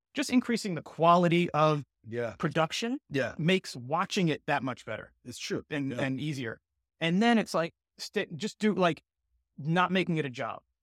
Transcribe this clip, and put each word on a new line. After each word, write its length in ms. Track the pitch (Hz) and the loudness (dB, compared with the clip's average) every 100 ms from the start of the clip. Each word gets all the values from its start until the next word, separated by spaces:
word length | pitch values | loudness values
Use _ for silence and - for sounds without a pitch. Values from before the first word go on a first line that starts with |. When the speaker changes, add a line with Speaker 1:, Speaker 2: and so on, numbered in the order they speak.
| _ | _
Speaker 1:
just 160 | - 294 | -6 0
increasing 440 | 254 - 233 208 156 | 2 2 0 -2 -6
the 60 | |
quality 680 | - - 165 175 175 170 175 | -8 2 6 6 6 4 2
of 340 | 147 156 151 135 _ 107 | 4 4 2 -4 _ -10
Speaker 2:
Yeah. 260 | 117 117 107 | -6 -6 -4
Speaker 1:
production 600 | 165 160 160 - 233 269 - | -2 0 0 -2 -4 -6 -4
Speaker 2:
Yeah. 240 | 139 120 - | -4 -2 -2
Speaker 1:
makes 360 | 156 190 - 135 | 0 0 -2 -12
watching 520 | 120 160 190 - 170 | -4 -2 0 0 0
it 140 | 135 - | 0 -2
that 160 | 143 | -2
much 220 | 127 117 | -2 -8
better 280 | - 107 - _ | -10 -12 -12 _
Speaker 2:
It's 140 | 123 120 | -16 -12
true. 260 | - 156 - | -6 -6 -6
Speaker 1:
and, 200 | 151 135 | -6 -4
Speaker 2:
Yeah. 100 | 120 | -4
Speaker 1:
and 200 | 135 131 | -4 -4
easier. 400 | 151 139 117 - _ _ _ - | -6 -6 -8 -10 _ _ _ -6
And 220 | 165 180 | 0 2
then 160 | 233 233 | 4 4
it's 160 | - | 2
like, 180 | 180 165 - _ - | -2 -4 -6 _ -16
sti-, 300 | - 208 190 160 | -8 -6 -6 -6
just 220 | 214 - | -8 -2
do, 160 | 214 | 0
like, 280 | 185 180 147 - _ _ _ _ - | 4 2 2 -8 _ _ _ _ -10
not 320 | 147 170 180 | -2 2 2
making 260 | 185 175 160 | 2 0 -2
it 80 | |
a 60 | 139 | -2
job, 300 | 123 113 98 - _ | -6 -8 -8 -14 _